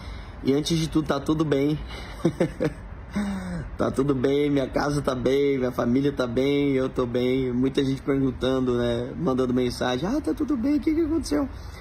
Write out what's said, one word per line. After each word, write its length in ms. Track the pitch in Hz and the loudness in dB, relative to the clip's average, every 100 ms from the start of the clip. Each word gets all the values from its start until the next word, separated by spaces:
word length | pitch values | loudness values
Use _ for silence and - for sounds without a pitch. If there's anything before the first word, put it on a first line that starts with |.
| - - - - | -12 -12 -12 -4
E 120 | 131 | 0
antes 240 | 139 151 165 | 0 2 -2
de 100 | 160 | 0
tudo, 220 | 160 151 | 0 0
tá 100 | 139 | -2
tudo 240 | 143 156 | 0 0
bem. 340 | 156 135 147 151 - - - - | 2 2 2 0 -4 -10 -12 -4
<laughs> 560 | 170 - 165 - 156 - - - - 208 202 190 185 170 - - | -2 0 -2 -2 -4 -4 -12 -14 -8 -4 -4 -4 -6 -8 -8 -2
Tá 140 | 113 | -2
tudo 240 | 117 139 | 0 0
bem, 380 | 135 135 143 147 | 2 2 2 2
minha 160 | 143 127 | 2 0
casa 340 | 143 139 147 | 0 0 0
tá 140 | 139 127 | 0 0
bem, 420 | 120 139 143 135 | 2 4 4 2
minha 140 | 127 | 0
família 400 | 123 120 127 143 | 0 2 2 2
tá 160 | 143 127 | 0 0
bem, 460 | 117 135 143 143 | 0 2 2 2
eu 160 | 131 131 | 2 0
tô 160 | 131 123 | 0 0
bem. 460 | 123 127 131 127 | 0 2 2 0
Muita 320 | 120 135 139 | 0 2 2
gente 180 | 135 135 | 0 0
perguntando, 760 | 143 139 135 120 135 131 127 120 | 0 2 2 0 0 2 2 2
né, 340 | 120 120 123 - | 2 0 -4 -2
mandando 360 | 156 127 127 | 0 2 2
mensagem: 540 | 123 123 - 127 127 175 | 2 0 0 -2 0 0
"Ah, 120 | 294 | -2
tá 140 | 311 | -2
tudo 240 | 302 269 277 | -2 0 0
bem, 180 | 254 294 | 2 2
o 40 | |
que 120 | 269 | 2
que 80 | 311 | 2
aconteceu?" 460 | 311 320 247 294 269 - - - | 2 0 0 0 -2 -6 -12 -12